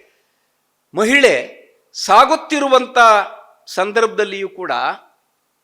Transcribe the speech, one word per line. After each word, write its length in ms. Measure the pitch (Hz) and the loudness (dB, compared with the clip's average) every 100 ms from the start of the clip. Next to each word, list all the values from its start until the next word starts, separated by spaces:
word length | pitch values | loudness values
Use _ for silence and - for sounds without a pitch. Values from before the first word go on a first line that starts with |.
| _ _ _ _ _ _ _ _ _ | _ _ _ _ _ _ _ _ _
ಮಹಿಳೆ 400 | 156 214 277 262 135 - - _ _ _ - | -4 0 2 2 2 -4 -14 _ _ _ -10
ಸಾಗುತ್ತಿರುವಂಥ 1000 | - 202 262 311 - - 277 262 247 247 233 208 185 - - _ - | 2 4 4 0 -4 -4 0 0 0 2 4 4 0 -10 -20 _ -12
ಸಂದರ್ಭದಲ್ಲಿಯೂ 800 | - 196 208 220 185 202 196 190 | -6 -4 -2 -2 -2 -6 -8 -12
ಕೂಡ 220 | 185 175 123 135 185 _ _ _ _ _ _ | -10 -8 -6 -6 -8 _ _ _ _ _ _